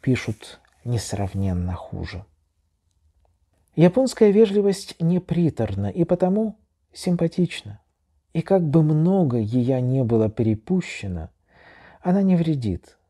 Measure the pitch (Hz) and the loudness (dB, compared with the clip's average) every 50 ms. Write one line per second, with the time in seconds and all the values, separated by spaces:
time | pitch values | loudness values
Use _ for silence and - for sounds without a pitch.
0 | - 131 127 117 - - 117 _ - - - - _ _ _ _ _ 120 120 110 | 2 0 0 0 -2 -6 -8 _ -10 -20 -20 -20 _ _ _ _ _ -4 -4 -4
1 | - - - 101 101 95 95 98 98 95 92 90 87 90 90 - - - - 92 | -4 -4 -6 -4 -4 -4 -4 -4 -2 -2 -2 -2 -4 -4 -6 -8 -10 -12 -10 -10
2 | 87 82 - 90 101 _ _ _ _ _ _ _ _ _ _ _ _ _ _ _ | -10 -10 -12 -14 -16 _ _ _ _ _ _ _ _ _ _ _ _ _ _ _
3 | _ _ _ _ _ _ _ _ _ _ _ _ _ _ _ - 160 180 180 254 | _ _ _ _ _ _ _ _ _ _ _ _ _ _ _ 4 4 4 6 4
4 | 262 247 - - 226 208 196 208 226 202 196 208 202 202 196 196 - - - _ | 0 0 2 4 4 6 6 6 4 4 4 0 2 0 -2 -2 -8 -16 -8 _
5 | 165 165 175 180 175 - 151 170 175 156 - - 113 104 98 98 101 101 - 185 | -2 0 0 0 -2 -2 -2 0 0 0 0 -2 -4 -2 -2 -4 -4 -4 -2 -2
6 | 170 165 180 175 185 180 190 214 220 220 208 _ _ _ _ _ _ _ _ - | 0 0 0 0 0 0 0 0 -2 -4 -6 _ _ _ _ _ _ _ _ -8
7 | - 185 175 175 170 165 - - 175 165 - - - 104 104 - _ _ _ _ | -4 -2 -2 0 -2 -2 0 -2 -2 -2 -2 -12 -14 -16 -18 -18 _ _ _ _
8 | _ _ _ _ _ _ _ 165 156 - 196 190 170 151 139 165 156 151 156 156 | _ _ _ _ _ _ _ -8 -2 0 0 2 2 2 2 4 4 4 2 2
9 | 156 180 190 196 175 139 120 120 107 104 117 127 120 123 135 127 123 123 131 135 | 2 2 2 2 2 2 0 -2 -2 0 0 0 0 0 0 0 0 0 0 0
10 | 131 110 117 110 110 107 107 - 117 110 110 104 _ - 185 185 170 - - - | 0 2 2 2 2 0 0 0 0 0 0 -2 _ -2 -2 -2 -2 -4 -12 -12
11 | - 98 90 85 78 - _ _ _ _ _ _ - - - - - - - _ | -10 -8 -8 -8 -10 -12 _ _ _ _ _ _ -20 -20 -20 -20 -20 -20 -20 _
12 | - 180 180 202 196 190 185 170 170 160 160 139 117 104 90 85 _ - _ _ | -2 0 0 2 4 4 4 2 2 0 0 -2 -2 -4 -4 -4 _ -16 _ _
13 | _ | _